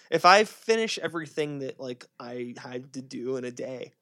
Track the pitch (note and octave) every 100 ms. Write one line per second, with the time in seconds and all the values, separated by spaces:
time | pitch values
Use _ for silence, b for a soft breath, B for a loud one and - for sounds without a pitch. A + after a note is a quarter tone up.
0 | b D#3+ F3 G3 G#3+ - - A3+ A3 -
1 | E3 E3 D3 - D3 C#3+ C3+ - C3 B2
2 | - - A#2+ B2 A#2+ B2 C3+ B2+ C#3 C3
3 | C3 B2 B2 C3 B2 B2 B2 B2+ - _